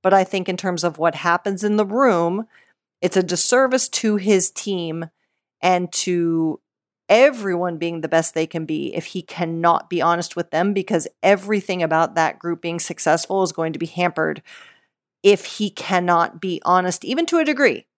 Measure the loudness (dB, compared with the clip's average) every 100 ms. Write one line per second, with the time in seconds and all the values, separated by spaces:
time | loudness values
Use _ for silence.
0 | 6 4 4 -2 -4 -4 -4 -2 -4 0
1 | -2 0 0 0 -2 -4 0 0 0 2
2 | 2 4 0 -2 -8 _ _ _ _ _
3 | -2 0 0 0 2 2 2 0 -2 -2
4 | 0 0 2 4 4 0 -6 -6 -4 -6
5 | -10 _ _ _ _ _ 2 2 0 -4
6 | -2 0 0 0 0 -4 _ _ _ _
7 | 2 6 6 4 -4 -2 -2 -2 -4 -4
8 | 0 0 0 -2 -2 -4 -4 -4 -4 -6
9 | -8 -10 -10 -6 -4 0 2 2 -2 -2
10 | 0 0 -4 -6 -4 -2 0 -2 0 -2
11 | -2 _ 2 2 2 -4 -2 -2 0 2
12 | 0 0 -2 -2 -8 -6 -6 -6 -6 -4
13 | 0 0 0 0 0 -2 -6 -4 -8 -2
14 | -2 0 -4 -4 -12 -20 -20 _ _ _
15 | _ _ 4 4 0 -6 -6 -6 -2 0
16 | 2 2 2 -4 -8 -4 2 2 2 -4
17 | -4 -4 0 0 0 2 2 0 _